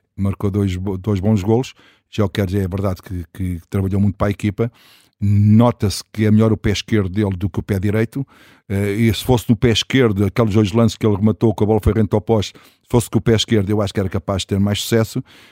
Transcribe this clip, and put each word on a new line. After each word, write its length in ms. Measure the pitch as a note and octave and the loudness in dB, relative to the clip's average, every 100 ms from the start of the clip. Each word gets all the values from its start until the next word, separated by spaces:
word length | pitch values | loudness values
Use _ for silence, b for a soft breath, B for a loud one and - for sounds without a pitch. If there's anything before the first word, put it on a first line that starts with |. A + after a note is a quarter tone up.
| _ - | _ -6
Marcou 340 | G2 F#2 G2+ | -6 -2 -2
dois 240 | G2+ G2+ F2+ | 0 -2 -2
bo-, 220 | G2 F#2 | -6 -6
dois 240 | G#2+ G2+ | -2 -2
bons 200 | G2 G#2+ | 0 0
golos. 320 | F#2+ A2+ C3+ - b b _ | 2 0 -2 -12 b b _
Gyökeres 400 | - G2 - F#2+ G2+ | -4 -4 -2 -2 -2
é 120 | F#2+ | -2
verdade 340 | F#2+ G2 F#2 | -4 -4 -6
que, 220 | - F#2 E2 | -10 -12 -12
que 280 | - F2+ E2+ - | -8 -8 -8 -6
trabalhou 320 | G2+ F#2+ G2 | -4 -2 0
muito 160 | G2+ - | 0 0
para 100 | G2+ | -4
a 40 | |
equipa. 380 | G2 G#2 G2 A#2 b b b b _ | -2 -4 -2 -4 b b b b _
Nota-se 800 | G2+ G2+ G#2 A2 A#2+ A#2 G2+ - - | 0 4 6 6 6 2 -4 -4 -10
que 140 | A2 G#2+ | -2 2
é 60 | |
melhor 200 | G#2+ A2 | 4 4
o 60 | G#2+ | 2
pé 140 | A2 | -2
esquerdo 360 | G2+ - G#2+ F#2 | -4 -2 -2 -2
dele 300 | G2 G2+ F2+ | -2 -4 -2
do 100 | G2 | -6
que 100 | - | -6
o 40 | |
pé 160 | - G2 | -4 -2
direito. 460 | G#2 G#2+ A#2 C#3 C3+ b b b - | 0 -2 -2 -6 -10 b b b -8
Eh, 260 | G2 G2+ | -4 -2
e 200 | G2+ A2+ | 0 0
se 100 | G2+ | 0
fosse 240 | - B2 - | 0 0 2
no 60 | A2+ | 0
pé 140 | A#2+ | 2
esquerdo, 560 | A2 - C3 A#2 G2 G2 | 0 0 2 2 2 0
aqueles 280 | - A2+ | 0 2
dois 180 | G#2 G#2 | 2 2
lances 260 | A2+ A2+ - | 2 0 2
que 80 | A2 | -2
ele 100 | G2 | 2
rematou, 380 | G#2+ G2+ A#2 | 0 2 0
que 100 | - | 2
a 20 | G#2 | 0
bola 120 | A2 | 2
foi 120 | - | 2
rente 200 | G#2+ G2+ G#2+ | 0 0 0
ao 60 | |
poste, 320 | - A2 F#2 | 0 0 -2
se 360 | - - _ _ | -10 -20 _ _
fosse 200 | B2 - | -2 0
com 100 | A#2 | -2
o 20 | |
pé 140 | - A2 | 2 0
esquerdo, 340 | - A2 F#2+ | 2 0 0
eu 120 | G#2+ | -2
acho 120 | G2+ | -2
que 60 | - | -4
era 100 | F#2 | -4
capaz 320 | G2+ - G2 | -4 -4 -6
de 60 | - | -2
ter 120 | G2 | -2
mais 220 | G2+ G2+ | 0 -2
sucesso, 420 | - A#2 A2 B2+ - B B | 0 0 0 -4 -10 B B